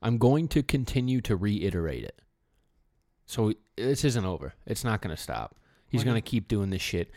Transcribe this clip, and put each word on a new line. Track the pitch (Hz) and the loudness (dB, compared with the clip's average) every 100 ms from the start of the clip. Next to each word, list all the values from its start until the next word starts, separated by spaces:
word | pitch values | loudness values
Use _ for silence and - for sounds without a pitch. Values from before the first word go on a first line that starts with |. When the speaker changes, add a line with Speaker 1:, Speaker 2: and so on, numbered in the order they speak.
Speaker 1:
"I'm | 113 117 | 0 4
going | 123 151 165 | 6 4 2
to | 151 | 0
continue | 139 139 120 127 127 127 | 0 0 0 0 0 0
to | - | 0
reiterate | 92 104 104 95 87 80 62 | 0 0 0 0 -2 -2 -4
it." | - - _ _ _ _ _ _ _ _ _ _ | -10 -14 _ _ _ _ _ _ _ _ _ _
So | - - 110 - _ | -6 0 2 0 _
this | - 127 131 | -4 0 2
isn't | 143 117 | 2 2
over. | 92 78 67 - | 0 -4 -8 -10
It's | - 113 | -8 -4
not | 131 - | -2 -2
gonna | 85 78 | -4 -6
stop. | - 55 - - _ _ - | -6 -8 -8 -14 _ _ -2
He's | 123 | 0
Speaker 2:
Why | |
Speaker 1:
gonna | 120 117 | 2 0
Speaker 2:
not? | |
Speaker 1:
keep | - 113 - | 0 -2 0
doing | 104 98 | 0 0
this | 92 | -2
shit. | - 87 85 | -2 -2 -4